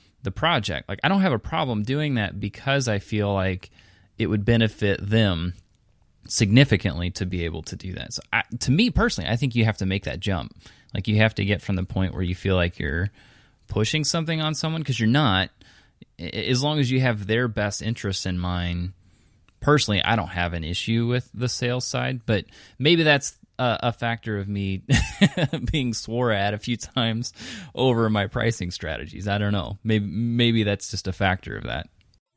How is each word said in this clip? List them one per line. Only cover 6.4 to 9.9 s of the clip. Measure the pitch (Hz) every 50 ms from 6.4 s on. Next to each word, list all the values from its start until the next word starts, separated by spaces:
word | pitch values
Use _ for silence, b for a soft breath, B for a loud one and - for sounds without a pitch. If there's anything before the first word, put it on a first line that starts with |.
| 117 95 104 131 143 - 113 90 - 98 - 85 87 90
to | - - 95
be | 90 92 87 85
able | 82 82 82 80
to | - 90
do | 87 - 92 90
that. | - - - -
So | - - _ -
I, | 113 - - - 120
to | - -
me | 135 170 240 247
personally, | - 185 220 233 - - 80 65
I | 113
think | 113 147 131 113
you | 120 110
have | 113 104
to | - 98
make | 92